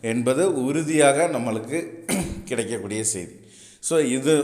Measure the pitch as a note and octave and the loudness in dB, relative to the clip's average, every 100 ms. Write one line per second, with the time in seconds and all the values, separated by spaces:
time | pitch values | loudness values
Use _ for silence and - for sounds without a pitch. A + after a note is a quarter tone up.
0 | A2+ A#2 A#2+ C3 F#3+ D3 B2+ D3+ D#3 D#3 | -4 0 2 2 2 0 0 -2 0 4
1 | C#3+ C#3 E3+ C3 A#2+ A2 A#2+ D#3+ E3 - | 6 6 2 0 -2 -4 -4 -6 -6 -10
2 | - F#3+ E3+ - - A#2 G#2 A2 G2 G#2+ | -4 -4 -4 -8 -6 -4 -2 -4 -4 -4
3 | G#2+ F#2+ D#2+ - - - - - - D#3+ | -2 -4 -8 -14 -20 -20 -20 -12 -2 0
4 | C3+ C3 C#3 D3+ | 2 0 2 2